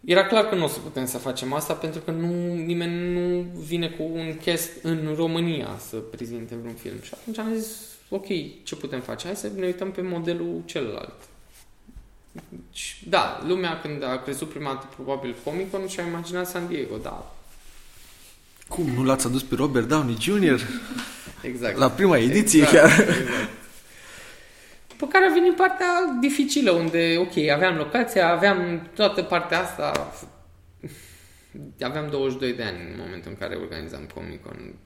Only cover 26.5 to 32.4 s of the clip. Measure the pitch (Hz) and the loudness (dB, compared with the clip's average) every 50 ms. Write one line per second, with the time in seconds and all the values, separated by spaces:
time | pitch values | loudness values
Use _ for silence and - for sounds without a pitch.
26.5 | - 285 277 202 175 170 165 165 160 170 165 165 165 170 180 180 - 185 151 151 | 2 2 4 4 4 4 4 2 2 2 2 4 4 2 2 0 0 0 2 4
27.5 | 143 147 180 185 175 160 151 147 - 240 240 233 - 202 175 165 175 165 185 202 | 4 4 4 2 2 2 -2 -2 0 0 0 2 2 4 4 4 4 6 6 4
28.5 | 196 180 175 175 170 165 165 - - - 208 190 190 - 175 - 180 170 170 - | 4 4 0 -2 -2 -4 -6 -10 0 2 2 2 4 2 -2 0 0 0 0 2
29.5 | 165 170 185 170 - - 147 143 147 147 143 - - - - - - - - - | 0 0 0 -2 -4 -4 -2 -2 -2 -2 -4 -6 -10 -16 -18 -20 -20 -20 -20 -20
30.5 | - - - - - - - - - - - - - - - - - - - _ | -20 -20 -20 -20 -20 -18 -18 -16 -16 -16 -20 -20 -20 -20 -20 -20 -20 -20 -20 _
31.5 | - - 143 139 - - 135 127 139 156 151 147 143 139 135 135 127 127 | -18 -16 -16 -16 -10 -8 -6 -6 -4 -6 -6 -4 -2 0 0 0 -2 -2